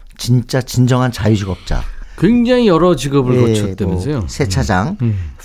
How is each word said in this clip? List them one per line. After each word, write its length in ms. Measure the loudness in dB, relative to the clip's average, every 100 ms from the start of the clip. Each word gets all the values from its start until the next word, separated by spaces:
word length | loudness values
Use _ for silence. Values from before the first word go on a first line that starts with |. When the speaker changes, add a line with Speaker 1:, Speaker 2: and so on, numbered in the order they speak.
| -18 -8
Speaker 1:
진짜 440 | 0 0 0 -4
진정한 500 | -2 0 2 2 0
자유직업자. 720 | 0 0 0 -2 -6 -6 -4 -6 -10 -14 -2
Speaker 2:
굉장히 500 | 2 2 2 4 4
여러 280 | 4 4 2
직업을 400 | 0 0 2 2
Speaker 1:
예, 60 |
Speaker 2:
거쳤다면서요? 760 | 2 2 -2 -2 -2 -2 -2 -4
Speaker 1:
뭐 80 | -4
세차장, 680 | -4 -2 0 0 0 -2 -2
Speaker 2:
음. 40 | -2
음. 240 | -2 -6 -6